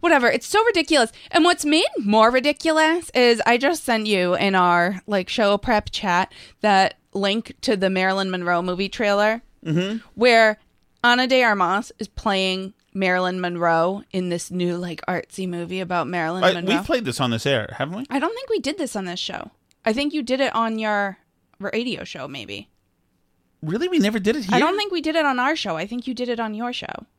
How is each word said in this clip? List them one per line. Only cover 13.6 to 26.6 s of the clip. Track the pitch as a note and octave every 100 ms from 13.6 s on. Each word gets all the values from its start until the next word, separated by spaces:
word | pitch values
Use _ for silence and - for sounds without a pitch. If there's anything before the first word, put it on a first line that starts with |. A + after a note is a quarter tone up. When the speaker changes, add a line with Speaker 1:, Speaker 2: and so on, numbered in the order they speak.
| E3+ E3 E3+ G3 -
Speaker 1:
in | F#3+ F3+
this | E3+ -
new, | F3+ F3 E3+
like, | F3 D#3+ -
artsy | F3+ - - F#3
movie | F3 E3+ F#3
about | F3+ F3 C#3
Marilyn | F3+ D#3+ F#3
Speaker 2:
I, | F3+
Speaker 1:
Monroe. | F3+ F#3 A#3
Speaker 2:
we've |
played | G#3+ B3+
this | F#3 A#2
on | C3
this | A2+ C#3
air, | C3 G#2 -
haven't | C#3 F#3+
we? | C4+
Speaker 1:
I | C4+
don't | E4
think | A#4 C5+
we | G#4+
did | C4 E4+
this | C#4 G#3
on |
this | F#3 F3+
show. | - - - _ _ _
I | -
think | A3 D4
you | D4+
did | A#3+ B3+
it | C4
on | A3+ A3+ A3
your | A3 G#3 G3+ F#3+ _ _ _ _
radio | G3 A3 B3 F#3+
show, | F3 E3 C#3
maybe. | C#3 G2+ G2 - _ _ _ _ _ _ _ _ _
Speaker 2:
Really? | D#3 G3+ F4+
We | F4
never | G#3 A3
did | G3
it | C#4+ F#3+
Speaker 1:
I | A#3+
Speaker 2:
here? | D4+
Speaker 1:
don't | G4
think | G#4
we | F4+
did | D#4
it | D#4+
on | D4 B3+
our | B3+
show. | D#4 G#3 D#3+
I | G3
think | B3 B3
you |
did | A#3+ B3
it | A#3
on | A3
your | G#3+